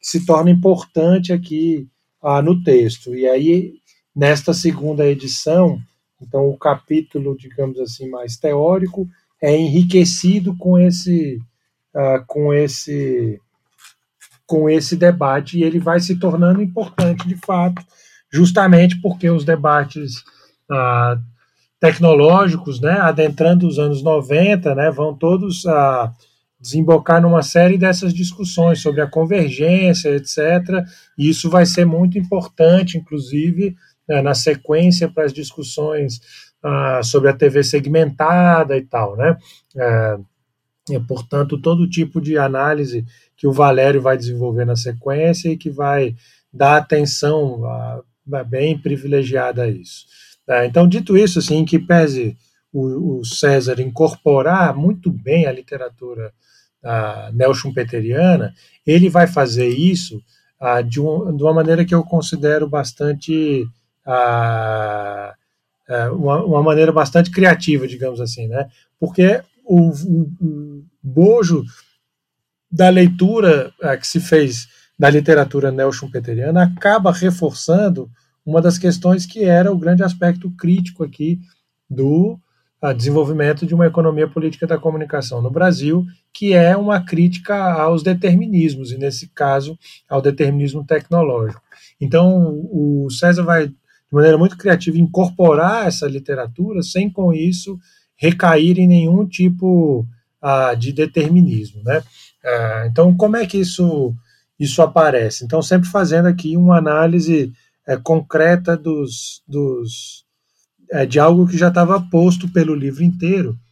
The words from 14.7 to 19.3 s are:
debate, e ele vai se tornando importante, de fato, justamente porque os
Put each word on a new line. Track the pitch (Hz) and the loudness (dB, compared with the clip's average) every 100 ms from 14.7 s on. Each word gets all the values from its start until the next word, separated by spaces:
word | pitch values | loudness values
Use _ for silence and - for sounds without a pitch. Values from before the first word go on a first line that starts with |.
| 156 147 175 | 0 0 2
debate, | 175 175 139 139 143 170 | 2 4 0 -2 -4 -2
e | |
ele | 160 170 | 0 0
vai | 170 175 | 0 0
se | 180 180 | 0 -2
tornando | 185 165 175 190 | -2 2 2 2
importante, | 208 226 214 - 175 170 180 | 0 -4 -8 -2 -2 0 -6
de | 185 | -8
fato, | - 185 180 175 - _ _ _ _ | -4 -2 -2 -4 -12 _ _ _ _
justamente | 143 180 208 190 175 180 - | 2 4 4 6 8 6 2
porque | 202 - | -6 -2
os | 170 | -2